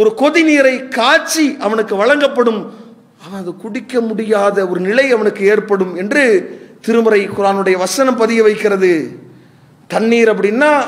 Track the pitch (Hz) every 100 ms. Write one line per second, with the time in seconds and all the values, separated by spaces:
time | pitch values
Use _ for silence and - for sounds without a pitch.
0 | 214 220 285 330 320 294 262 254 262 247
1 | 240 320 311 320 285 - 196 220 214 196
2 | 226 294 277 254 233 214 165 - - -
3 | _ _ 160 196 180 - 220 233 - 254
4 | 226 214 214 208 202 196 185 180 185 240
5 | 277 226 208 202 196 214 202 196 185 175
6 | 202 294 262 190 - - - - - 226
7 | 226 208 165 - 196 196 190 180 180 269
8 | 262 247 226 226 214 214 208 196 185 160
9 | 123 - - - - _ _ _ - 185
10 | 226 233 220 190 196 226 302 285